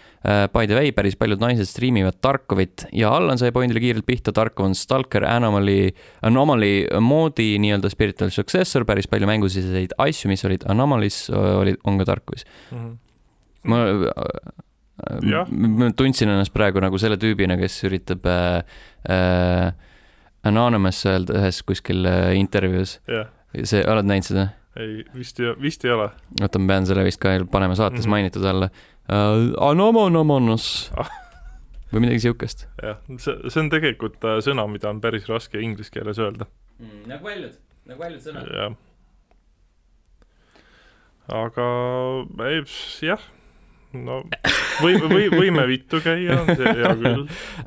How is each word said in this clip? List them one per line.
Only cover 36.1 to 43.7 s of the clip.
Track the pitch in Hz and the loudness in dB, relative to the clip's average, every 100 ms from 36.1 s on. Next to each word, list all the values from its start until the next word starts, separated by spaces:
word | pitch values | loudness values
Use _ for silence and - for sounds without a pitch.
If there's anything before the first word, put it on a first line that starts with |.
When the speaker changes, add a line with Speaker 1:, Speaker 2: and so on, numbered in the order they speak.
| 107 | -4
Speaker 2:
öelda. | 107 107 113 _ _ - | -6 -6 -14 _ _ -20
Speaker 1:
Mm, | 113 104 107 | -20 -20 -18
nagu | 143 | -16
paljud, | 202 202 139 - _ _ | -14 -14 -14 -18 _ _
nagu | - 127 | -20 -16
paljud | 170 151 | -14 -14
sõnad. | 143 147 - | -16 -16 -10
Speaker 2:
Jah. | - 104 113 _ _ _ _ _ _ _ _ _ _ _ _ _ _ _ _ _ _ _ _ _ _ _ _ - | -8 -8 -10 _ _ _ _ _ _ _ _ _ _ _ _ _ _ _ _ _ _ _ _ _ _ _ _ -10
Aga, | 110 113 120 123 123 123 127 127 131 127 123 | -8 -6 -4 -4 -4 -4 -4 -6 -6 -10 -10
ei, | 120 156 | -6 -6
ps-, | 143 - - - | -8 -14 -14 -8
jah. | 156 208 - _ _ _ _ | -6 -6 -8 _ _ _ _